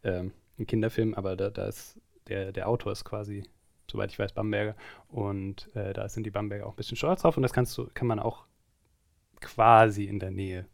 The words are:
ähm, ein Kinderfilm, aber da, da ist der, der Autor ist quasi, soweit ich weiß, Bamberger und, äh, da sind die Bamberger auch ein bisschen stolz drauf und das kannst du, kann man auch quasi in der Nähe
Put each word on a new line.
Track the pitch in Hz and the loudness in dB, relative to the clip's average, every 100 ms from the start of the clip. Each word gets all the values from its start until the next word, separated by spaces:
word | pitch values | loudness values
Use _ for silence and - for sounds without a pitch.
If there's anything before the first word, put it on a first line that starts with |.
ähm, | 104 90 92 - _ - | 0 -2 -4 -10 _ -10
ein | 107 | 0
Kinderfilm, | 113 110 - 110 | 2 2 2 0
aber | 104 98 92 | 0 -4 -2
da, | 101 | -4
da | 101 98 | -2 -6
ist | - - - _ _ - | -8 -16 -20 _ _ -8
der, | 98 98 | -6 -6
der | 98 98 | -4 0
Autor | 117 104 | 0 -2
ist | - | -6
quasi, | - 107 104 101 98 _ _ _ - | -8 -8 -8 -10 -12 _ _ _ -10
soweit | 107 98 | -4 -4
ich | - | -2
weiß, | 101 | -4
Bamberger | - 107 104 107 104 - - - | -2 -2 0 -2 -6 -16 -20 -10
und, | 123 101 101 95 95 - | -4 -4 -4 -6 -8 -10
äh, | 110 98 | -6 -6
da | 98 104 | -6 -6
sind | 117 | -6
die | 107 | -6
Bamberger | 101 104 101 104 | -4 -4 -6 -8
auch | |
ein | - | -8
bisschen | - 117 | -8 -2
stolz | 147 185 | 0 4
drauf | 165 147 | 2 4
und | |
das | 131 | 2
kannst | - 123 - | 2 0 -2
du, | 117 | -8
kann | - 123 | -4 -2
man | 107 | 0
auch | 113 - - _ _ _ _ _ _ _ _ - | -2 -6 -18 _ _ _ _ _ _ _ _ -20
quasi | - - 113 113 110 101 | -12 4 10 10 10 4
in | 101 101 | -4 -4
der | 95 | -4
Nähe | 95 95 90 90 | -4 -4 -6 -10